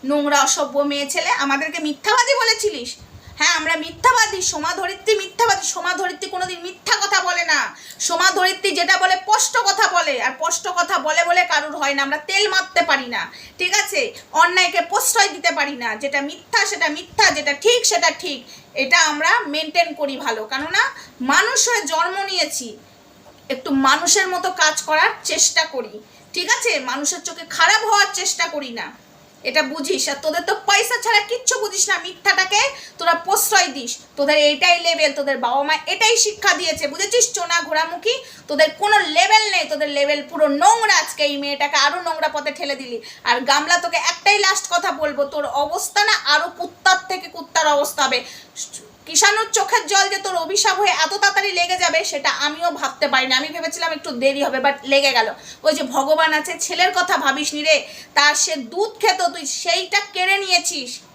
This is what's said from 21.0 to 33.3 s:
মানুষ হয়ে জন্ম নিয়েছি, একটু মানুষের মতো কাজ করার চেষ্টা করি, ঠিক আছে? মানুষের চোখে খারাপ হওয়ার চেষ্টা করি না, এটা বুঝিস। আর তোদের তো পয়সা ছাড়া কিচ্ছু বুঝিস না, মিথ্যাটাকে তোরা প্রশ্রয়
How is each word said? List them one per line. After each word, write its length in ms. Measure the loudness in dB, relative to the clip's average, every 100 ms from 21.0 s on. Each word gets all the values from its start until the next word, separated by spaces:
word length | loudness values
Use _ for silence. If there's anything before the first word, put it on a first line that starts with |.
| -20 -8 2
মানুষ 260 | 2 2 0 0
হয়ে 140 | 0 0
জন্ম 240 | -2 -2 -2 -4
নিয়েছি, 380 | -2 -4 -4 -10 -14 -20 -20 -20 -20 -20 -20 -10
একটু 160 | -8 -2 2 4
মানুষের 380 | 2 4 2 2
মতো 140 | 0 -4 2
কাজ 140 | 2 2 0
করার 220 | 2 2 0 -6
চেষ্টা 320 | 0 2 2 -2
করি, 200 | -4 -8 -14 -20 -20 -12
ঠিক 140 | -8 0 0
আছে? 140 | 0 -2 -4
মানুষের 300 | -4 -4 -4 -8
চোখে 180 | -12 -12 0
খারাপ 240 | 4 4 4
হওয়ার 180 | 2 2 0
চেষ্টা 260 | -4 -2 -4
করি 180 | -4 -8 -10
না, 60 | -12 -12 -20 -20 -20 -10 -2
এটা 140 | 0 0
বুঝিস। 320 | -4 -4 -2 -2
আর 60 | -4
তোদের 200 | -4 -2 -2
তো 60 | -2 2
পয়সা 280 | 2 2 -2
ছাড়া 160 | 2 0 0
কিচ্ছু 240 | -2 -2 -2
বুঝিস 220 | -4 -2 -2
না, 60 | -2
মিথ্যাটাকে 580 | -4 -4 0 2 2 2 2 -2 -16 -2
তোরা 160 | 0 0
প্রশ্রয় 440 | 0